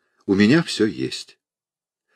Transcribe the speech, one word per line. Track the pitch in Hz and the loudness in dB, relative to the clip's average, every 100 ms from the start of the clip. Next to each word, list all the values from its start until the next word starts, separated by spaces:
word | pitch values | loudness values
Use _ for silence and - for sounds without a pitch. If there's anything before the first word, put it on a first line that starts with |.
| _ _ - | _ _ -4
«У | 98 | 2
меня | 104 156 | 4 4
всё | 170 - 107 | 0 -2 -2
есть». | 65 65 - - _ _ _ _ _ _ _ _ | -2 -8 -8 -16 _ _ _ _ _ _ _ _